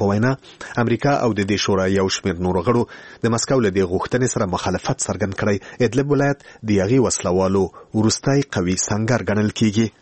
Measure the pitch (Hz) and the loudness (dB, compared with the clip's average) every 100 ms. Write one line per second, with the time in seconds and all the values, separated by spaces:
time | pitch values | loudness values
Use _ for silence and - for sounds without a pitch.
0 | 101 104 123 135 - - - - 113 113 | 0 2 2 -2 -8 -20 -10 -2 0 0
1 | 143 143 120 98 98 101 - 95 95 98 | 0 2 0 0 0 0 0 0 2 2
2 | 95 - 98 85 90 90 101 120 107 - | 0 -2 -4 -2 -2 0 2 0 0 -8
3 | - - 117 113 - 131 107 95 92 92 | -20 -6 -2 -2 0 2 2 0 0 -2
4 | - 123 123 123 98 87 - 90 - 135 | -2 -2 0 0 -2 -2 -2 -4 -4 -4
5 | - 92 98 - 107 101 - - 120 120 | -4 -4 -4 -2 -2 -2 -4 -2 0 0
6 | 143 139 143 139 - - 110 101 95 135 | 0 2 0 -2 -8 -12 -2 0 4 4
7 | 107 - 98 90 95 98 92 - - 107 | 2 0 0 0 2 2 0 -4 -8 0
8 | 107 - 143 139 139 104 90 92 - 107 | 0 0 0 0 0 -2 -2 -2 -2 -2
9 | 113 117 95 107 107 - 110 104 113 _ | 0 -2 0 0 0 2 0 2 -2 _